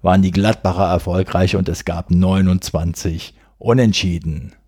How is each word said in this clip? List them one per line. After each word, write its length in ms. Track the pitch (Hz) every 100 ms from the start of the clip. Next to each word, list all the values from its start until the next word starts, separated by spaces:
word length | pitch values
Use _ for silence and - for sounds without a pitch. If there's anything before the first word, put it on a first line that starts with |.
waren 180 | 90 95
die 100 | 95
Gladbacher 580 | 90 104 113 95 90 92
erfolgreich 680 | 87 - 90 92 92 95 98
und 140 | 92
es 160 | 85 -
gab 240 | 85 -
neunundzwanzig 1200 | 87 92 95 92 90 - - 85 85 98 85 - _ _ _
Unentschieden. 960 | 113 123 117 98 95 85 80 76 62 _